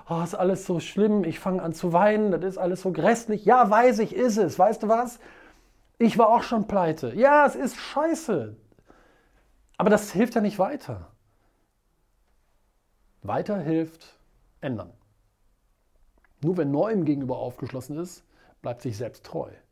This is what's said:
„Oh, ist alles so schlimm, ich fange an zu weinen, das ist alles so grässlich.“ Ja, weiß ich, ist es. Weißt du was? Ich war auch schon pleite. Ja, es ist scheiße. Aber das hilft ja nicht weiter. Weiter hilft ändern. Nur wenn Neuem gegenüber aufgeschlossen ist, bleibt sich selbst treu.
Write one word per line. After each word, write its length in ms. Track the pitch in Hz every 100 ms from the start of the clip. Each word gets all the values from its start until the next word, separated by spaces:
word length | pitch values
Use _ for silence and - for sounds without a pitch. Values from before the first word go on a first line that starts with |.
| -
„Oh, 120 | 165
ist 120 | 170 -
alles 300 | 185 185 -
so 140 | 170
schlimm, 420 | - - 214 208
ich 160 | 165 156
fange 220 | 196 185
an 120 | 165
zu 200 | 160 175
weinen, 380 | 170 208 214 214
das 120 | 165
ist 140 | 185 185
alles 240 | 185 185
so 100 | 190
grässlich.“ 540 | 165 180 226 - 214 208
Ja, 240 | 254 214
weiß 300 | 214 254 214
ich, 140 | 220 -
ist 220 | 247 214
es. 220 | 175 -
Weißt 240 | 208 220
du 60 | 208
was? 300 | 226 240 - - - - _ _ _ _ -
Ich 180 | 233 180
war 120 | 220
auch 140 | 233
schon 240 | - 226 208
pleite. 460 | 196 170 156 123 139
Ja, 300 | 269 294 285
es 100 | 302
ist 220 | 269 -
scheiße. 800 | - 277 320 320 - 175 107 107 _ _ _ _ _ _ _ _ _ _ _ -
Aber 120 | 196
das 220 | 208 208
hilft 240 | 175 240 247
ja 60 |
nicht 180 | 208 -
weiter. 480 | 196 294 - 104 85 _ _ _ _ _ _ _ _ _ _ _ _ _ _ _ _ _ _ _ _ _
Weiter 360 | 98 120 180 202
hilft 600 | 151 160 160 - - _ _ _ _ _
ändern. 320 | 147 110 87 _ _ _ _ _ _ _ _ _ _ _ _ _ _ _
Nur 160 | 147 180
wenn 140 | 143
Neuem 340 | 143 208 214 156
gegenüber 320 | 139 127 120
aufgeschlossen 600 | 120 - 123 131 123 151
ist, 280 | 180 - _ _ _ _
bleibt 200 | 123 120
sich 160 | 131 104
selbst 280 | 117 - -
treu. 240 | 165 - - _